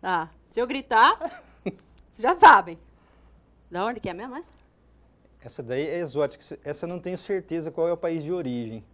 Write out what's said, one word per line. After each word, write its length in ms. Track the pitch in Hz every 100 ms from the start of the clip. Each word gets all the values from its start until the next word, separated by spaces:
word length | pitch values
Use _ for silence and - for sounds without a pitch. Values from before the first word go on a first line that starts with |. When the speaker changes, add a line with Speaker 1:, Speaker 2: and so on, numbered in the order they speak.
Speaker 1:
Tá. 260 | 185 180 160 - _
Se 140 | -
eu 60 | 240
gritar, 500 | 277 254 226 262 427
<laughs> 480 | 330 - - -
vocês 540 | - - - - - -
já 160 | 226
sabem. 440 | 349 - 226 175 165 - _ _ _ - - _ _ _
Da 160 | 175 208
onde 120 | 240
que 100 | 202
é 20 |
mesmo 240 | 175 247 262
essa? 100 | 349 - _ _ _ _ _ _ _ _
Speaker 2:
Essa 220 | 123 -
daí 240 | 117 127 151
é 120 | 170
exótica. 580 | 165 131 143 - - 147
Essa 220 | 143 147
eu 40 | 170
não 80 | 175
tenho 160 | 180 180
certeza 540 | - 196 175 165 160
qual 180 | 160 165
é 40 |
o 40 | 170
país 260 | 170 165
de 80 | 147
origem. 540 | 180 135 123 113 113 107